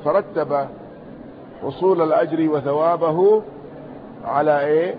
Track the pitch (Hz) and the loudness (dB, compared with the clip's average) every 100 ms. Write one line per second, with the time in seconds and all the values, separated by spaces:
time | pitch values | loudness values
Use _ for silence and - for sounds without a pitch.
0 | 147 185 202 160 143 143 135 - - - | 0 0 0 -4 -2 -2 -4 -8 -18 -18
1 | - - - - - - - - 185 180 | -18 -18 -18 -18 -18 -12 -10 0 2 4
2 | 160 151 160 156 160 151 139 147 165 170 | 4 2 2 2 2 0 0 2 2 2
3 | 165 160 196 214 214 - - - - - | 2 4 6 4 2 -10 -16 -16 -16 -16
4 | - - - 139 151 147 143 156 180 | -16 -12 -2 2 4 4 4 2 0